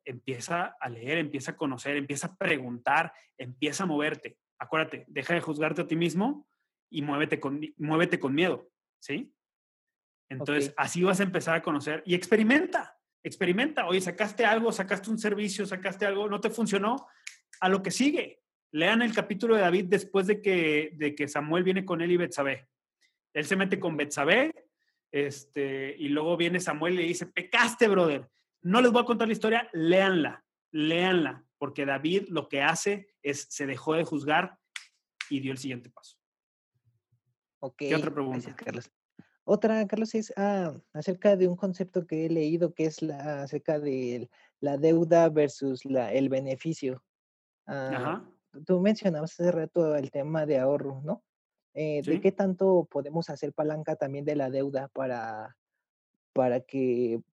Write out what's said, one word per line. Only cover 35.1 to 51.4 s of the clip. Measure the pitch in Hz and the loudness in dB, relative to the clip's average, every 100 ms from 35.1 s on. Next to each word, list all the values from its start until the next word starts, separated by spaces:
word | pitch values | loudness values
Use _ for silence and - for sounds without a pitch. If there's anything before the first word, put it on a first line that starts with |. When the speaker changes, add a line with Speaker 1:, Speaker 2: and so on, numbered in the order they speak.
| - - | -14 -8
Speaker 1:
y | 139 | -6
dio | 131 | -6
el | 131 | -8
siguiente | 135 123 127 | -8 -10 -14
paso. | - - _ _ _ _ _ _ _ _ _ _ _ _ _ _ _ | -20 -20 _ _ _ _ _ _ _ _ _ _ _ _ _ _ _
Speaker 2:
Ok, | 135 - | -14 -8
Speaker 1:
¿Qué | 143 | -2
otra | 156 151 | 0 0
pregunta? | 143 135 127 | -4 -4 -6
Speaker 2:
gracias, | 120 - | -8 -12
Carlos. | - 123 - _ _ - _ _ | -10 -10 -14 _ _ -20 _ _
Otra, | - 208 220 220 202 | 0 2 2 2 0
Carlos, | 214 220 | -2 0
es, | 226 214 - | -2 -4 -2
ah, | 202 202 170 143 - | 0 0 -2 -6 -10
acerca | 151 170 180 208 196 | -6 -4 2 4 6
de | 185 | 4
un | 180 | 2
concepto | 196 175 185 190 170 | -2 -2 -4 -4 -2
que | 156 160 | -2 0
he | |
leído, | 165 151 170 170 | 2 2 2 2
que | - | 2
es | 160 - | -2 0
la, | 156 139 151 143 | -4 -4 -6 -6
acerca | 139 143 - 151 | -6 -4 -2 0
de | 147 131 123 120 120 _ _ _ | 0 -2 -2 -4 -8 _ _ _
la | 143 139 | -2 4
deuda | 160 165 165 170 165 | 6 6 6 6 8
versus | 156 143 - 135 127 | 6 2 0 -4 -4
la, | 139 131 110 | -2 0 2
el | 127 139 | 2 2
beneficio. | 135 139 135 165 160 135 127 _ _ _ _ _ _ - | 0 -4 -6 -6 -4 -6 -6 _ _ _ _ _ _ -10
Ah, | 139 131 131 | -8 -4 -4
Speaker 1:
Ajá. | 147 202 - _ _ - 156 | -4 -6 -10 _ _ -8 0
Speaker 2:
tú | 180 | 4
mencionabas | 196 214 196 151 165 - | 4 2 0 -2 -4 0
hace | 175 | 0
rato | 170 160 175 160 147 | 2 0 2 2 2
el | 135 | -2
tema | 143 147 160 151 | -4 -2 -2 2
de | 135 | 2
ahorro, | 135 143 139 135 | 2 0 -2 -8
¿no? | 151 233 _ _ | -8 -8 _ _